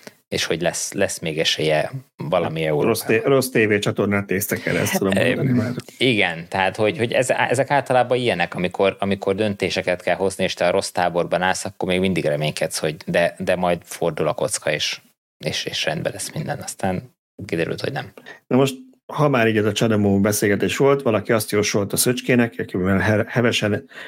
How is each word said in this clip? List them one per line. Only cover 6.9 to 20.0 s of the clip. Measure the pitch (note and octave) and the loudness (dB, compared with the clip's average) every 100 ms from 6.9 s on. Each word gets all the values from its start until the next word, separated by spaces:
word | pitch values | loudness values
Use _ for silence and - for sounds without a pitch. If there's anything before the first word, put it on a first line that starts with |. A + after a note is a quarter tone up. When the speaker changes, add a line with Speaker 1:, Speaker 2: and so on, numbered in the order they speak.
| F#2+ | 0
Speaker 1:
hogy | A2 | 0
ez-, | - B2+ | 2 2
ezek | B2 B2 A#2+ C3 | 2 2 0 2
általában | C#3+ C3 B2+ A#2+ B2 | 0 2 2 2 2
ilyenek, | B2 F2+ F2 | 0 0 -2
amikor, | G2 F2+ - G2 - | -2 -2 2 0 2
amikor | G2+ G2 - | -2 0 0
döntéseket | G2 G#2+ G2+ F#2+ - F#2 F2+ | 0 0 0 -2 -2 -2 -2
kell | - E2+ | 0 0
hozni, | F#2+ - | 0 0
és | F#2 | -2
te | - F2 | 0 2
a | |
rossz | F#2+ - | 2 0
táborban | - F2 E2+ E2 F2 | 0 0 0 0 0
állsz, | F#2 F#2 | 0 0
akkor | - - F#2 | -4 -6 -2
még | F#2 | 0
mindig | F#2+ F2+ | 2 0
reménykedsz, | D#2 D2 D2+ D#2 D#2+ - | 0 -2 -2 -2 -4 -4
hogy | D#2+ D#2 - | -4 -6 -2
de, | - E2+ - | 0 0 0
de | F#2+ F2+ | -2 0
majd | F2+ F2 | 0 -2
fordul | - - E2+ D#2 D#2+ | -4 -4 -2 0 -2
a | |
kocka, | - - - - | 0 -2 -2 -2
és, | D2+ - - - _ _ _ | -2 -2 -6 -12 _ _ _
és, | - - | -6 -6
és | - - | -6 -4
rendben | - D#3 E3 | -4 -2 -4
lesz | G#2 - | -6 -8
minden. | - - C#3+ | -8 -8 -8
Aztán | - - G2 F#2 - _ _ - | -10 -6 -4 -4 -6 _ _ -16
kiderült, | G#2 E2 - - | -6 -4 -4 -4
hogy | - | -6
nem. | C3+ C3 - - - - | -6 -10 -16 -20 -16 0
Speaker 2:
Na | B2+ | 2
most, | C3 - - _ - | 2 0 -14 _ -10
ha | - D3+ | 0 2
már | C3+ A2+ | 4 4
így | A2 | 2
ez | |
a | G#2+ | 2
csademó | G2+ A#2 G#2+ | 2 2 4